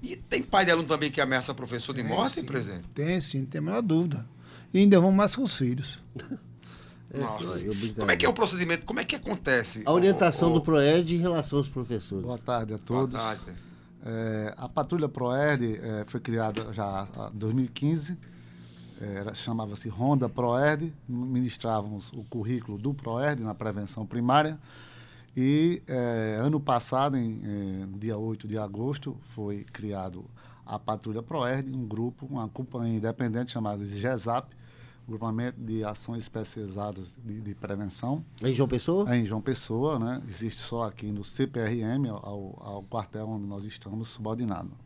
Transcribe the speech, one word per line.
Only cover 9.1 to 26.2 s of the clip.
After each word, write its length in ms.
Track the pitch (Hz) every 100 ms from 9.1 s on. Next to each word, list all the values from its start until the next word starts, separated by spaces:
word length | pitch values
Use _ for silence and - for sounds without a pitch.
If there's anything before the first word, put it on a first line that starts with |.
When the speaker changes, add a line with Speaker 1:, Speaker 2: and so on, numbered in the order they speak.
Speaker 1:
acontece? 680 | 294 - 196 - 127 113 113
Speaker 3:
A 80 | 110
orientação 560 | 170 190 180 175 - 170
Speaker 1:
O, 40 |
o 20 |
Speaker 3:
do 80 | 156
proerd 520 | 151 156 139 165 165
em 40 | 170
relação 400 | 175 165 - 143
aos 100 | 143
professores. 560 | 135 117 117 - 98
Speaker 4:
Boa 140 | 120 120
tarde 360 | - 120 110
a 40 | 107
Speaker 1:
Boa 220 | - 123
Speaker 4:
todos. 180 | 131 123
Speaker 1:
tarde. 220 | 110 107 - 87 - - - -
Speaker 4:
É, 500 | 117 113 113 110 107 -
a 120 | 123
Patrulha 400 | - 143 175 151
proerd, 680 | 143 123 131 147 143 117 107
é, 240 | 117 107 104
foi 100 | 123
criada 540 | - 113 110 107 110
já 340 | 107 101 98 101 120 107
em 60 | 107
dois 160 | 110
mil 120 | 123 123
e 20 |
quinze. 500 | - 143 160 151 175 - - - - - - - -
É, 140 | 107
era, 200 | 98 101
chamava-se 540 | 104 - 113 107 101 113
Ronda 400 | 95 127 143 123
proerd. 640 | - 123 120 143 151 165 151 -
Ministrávamos 1000 | 123 127 127 123 - 117 110 104 104 -
o 120 | 127
currículo 540 | 117 120 107 123 113 101
do 140 | 120
proerd 500 | 139 117 117 143 143
na 120 | 110
prevenção 500 | 101 110 101 101 -
primária. 540 | 104 120 120 139 151 156 - - - - - - - -
E, 440 | 131 147 165 175 -
é, 500 | 131 120 117